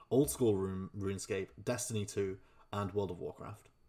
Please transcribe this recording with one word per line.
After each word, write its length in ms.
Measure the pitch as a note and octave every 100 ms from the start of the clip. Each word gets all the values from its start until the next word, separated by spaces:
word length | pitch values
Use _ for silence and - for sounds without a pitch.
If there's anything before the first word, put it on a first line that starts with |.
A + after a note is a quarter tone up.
| -
Old 180 | A#2+ C#3+
School 260 | - A#2+ G2
Rune-, 360 | F#2+ F#2+ F#2+ G2+
RuneScape, 500 | G2 G2 - G2 F#2 -
Destiny 440 | G2+ B2 - A2 G2+
two, 320 | - G2 F#2+ - - -
and 220 | G2+ G2+
World 160 | G2+ G2
of 100 | F2
Warcraft. 500 | E2 - D#2+ G#2+ - _